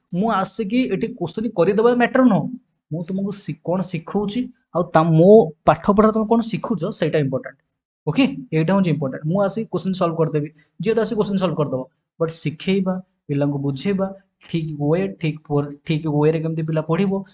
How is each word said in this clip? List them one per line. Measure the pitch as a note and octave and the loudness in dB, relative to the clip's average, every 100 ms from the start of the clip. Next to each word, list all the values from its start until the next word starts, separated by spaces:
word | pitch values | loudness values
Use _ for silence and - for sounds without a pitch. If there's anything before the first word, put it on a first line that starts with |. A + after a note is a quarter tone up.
| _ | _
ମୁଁ | F3 A3+ | -2 0
ଆସିକି | G3 F#3+ - G3 B3 B3+ | 0 -2 -4 -2 0 0
ଏଠି | F#3 A3+ | -2 -4
କୋଶ୍ଚିନ୍ | - C4 - A3+ | -6 -6 -4 -4
କରିଦେବା | F3 E3+ G#3 A#3 | 0 2 4 4
ମ୍ୟାଟର | B3 A#3 C4 | 4 2 4
ନୁହଁ, | B3+ F3+ B2+ - - _ _ | 4 4 0 -8 -16 _ _
ମୁଁ | D#3 | -8
ତୁମକୁ | F3 F#3+ G3 | -6 -6 -6
ଶି-, | G3 - D3+ | -8 -10 -10
କ'ଣ | - F#3 | -4 -4
ଶିଖଉଛି | F3+ D#3 - G3 G#3 B3 B3+ - _ | -2 -6 -6 -4 -2 -4 -6 -10 _
ଆଉ | D#3+ F3+ | -4 0
ତା | D#3+ | 2
ମୋ | E3 D#3+ F3+ G#3+ E3 - | 4 6 8 8 6 2
ପାଠ | - D3 - | 2 2 2
ପଢ଼ା | G3+ G#3+ | 4 4
ତୁମେ | A3 A3 | 2 2
କ'ଣ | A#3 | 0
ଶିଖୁଛ | A3 E3 - F#3+ F3+ | 0 -4 -4 -4 -4
ସେଇଟା | - D#3 D#3 | -2 0 0
ଇମ୍ପୋର୍ଟାଣ୍ଟ, | C3+ B2+ - - _ _ _ _ - | 0 -2 -8 -16 _ _ _ _ -4
ଓକେ? | D3 C4 - - | 0 0 0 -4
ଏଇଟା | D#3 D#3+ | -2 0
ହେଉଛି | G3 F3+ | 2 2
ଇମ୍ପୋର୍ଟାଣ୍ଟ। | D#3 C3+ B2+ D3+ | 0 -4 -6 -2
ମୁଁ | F#3+ | 0
ଆସି | G3 A3 | 0 -2
କୋଶ୍ଚିନ୍ | A3 F3 F#3+ | -6 -4 -4
ସଲ୍ଭ | F#3 F3 D#3+ | -2 -2 0
କରିଦେବି, | D#3 D3 D3+ - _ _ | 0 0 -4 -10 _ _
ଯିଏ | F3+ | -2
ତ | A3+ | 0
ଆସି | G#3 | 0
କୋଶ୍ଚିନ୍ | A3 G3 G3 | -2 -2 0
ସଲ୍ଭ | F#3 | -2
କରିଦେବ, | D3+ C#3 B2+ C3 _ _ _ | 0 -2 -4 -8 _ _ _
ବଟ୍ | D#3+ | -6
ଶିଖେଇବା, | D#3+ D3 D3+ - G3 F#3 F#3 - _ - | -4 -6 -6 -2 0 0 -4 -8 _ -6
ପିଲାଙ୍କୁ | C#3+ C#3+ C#3+ | -2 0 -2
ବୁଝେଇବା, | C#3 C3+ G3+ F#3+ F#3+ - _ _ | -4 -4 -4 -2 -4 -8 _ _
ଠିକ୍ | - E3 D#3+ D3 | -8 -6 -6 -4
ୱେ, | D3 F3 F#3+ - | 0 0 -2 -4
ଠିକ୍ | D#3 D3+ | -4 -6
ପୋର-, | - C#3+ D3 C#3+ | -2 -2 -2 -8
ଠିକ୍ | - D#3 D#3 | -4 -2 0
ୱେରେ | D3 D3+ D#3+ | 2 2 2
କେମିତି | D#3+ D#3+ | -2 -4
ପିଲା | D#3+ D#3+ | -2 -2
ପଢ଼ିବ, | D#3 E3 G3+ G3 G3 | 0 0 0 -2 -6